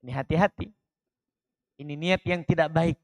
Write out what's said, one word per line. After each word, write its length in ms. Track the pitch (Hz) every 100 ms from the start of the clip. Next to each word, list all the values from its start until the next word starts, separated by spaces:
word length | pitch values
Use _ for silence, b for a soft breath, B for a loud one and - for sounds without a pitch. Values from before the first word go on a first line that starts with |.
Ini 80 | 127
hati-hati. 560 | 123 - 156 196 - 185 _ _ _ _ _ _ _ _ _ _ _
Ini 160 | 151
niat 280 | 147 170 185
yang 180 | - 175
tidak 300 | 160 165 156
baik. 260 | 160 170 147